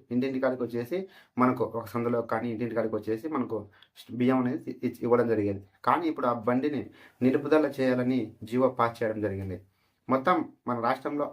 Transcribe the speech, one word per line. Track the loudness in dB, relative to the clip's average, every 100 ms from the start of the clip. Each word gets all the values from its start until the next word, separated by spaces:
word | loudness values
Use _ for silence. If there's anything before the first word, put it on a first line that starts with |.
| -4
ఇంటింటి | 0 0 0
కాడికి | 0 0
వచ్చేసి | -4 -4 -4 -4 -6 -14 -8 2
మనకు | 2 2 -2
ఒక | -4 -6
సందులో | -4 0 0
కానీ | 0 -2 -2
ఇంటింటి | -4 -2 -2
కాడికి | -2 -2
వచ్చేసి | -2 -4 -2
మనకు | -4 -4 -6 -8 _ _ -20 -10
బియ్యం | 0 2 4
అనేది | 2 -2 -6
ఇ-, | -6
ఇచ్చి, | -6 -4
ఇవ్వడం | 2 4 4
జరిగేది. | 2 0 -2 -10 _
కానీ | 0 2 0
ఇప్పుడు | -2 -2
ఆ | 0 0
బండిని | 0 0 -4 -6 -14 -20 0
నిలుపుదల | 2 2 4 4 4
చేయాలని | 2 0 2 2 0 -2 -8
జీవో | -4 2 2
పాస్ | 4 0 0
చేయడం | -2 -2
జరిగింది. | -2 -2 -6 -8 -12 _ _ _ -2
మొత్తం | 0 2 2 0 -6 -4
మన | 0
రాష్ట్రంలో | 0 0 -2 -2 -4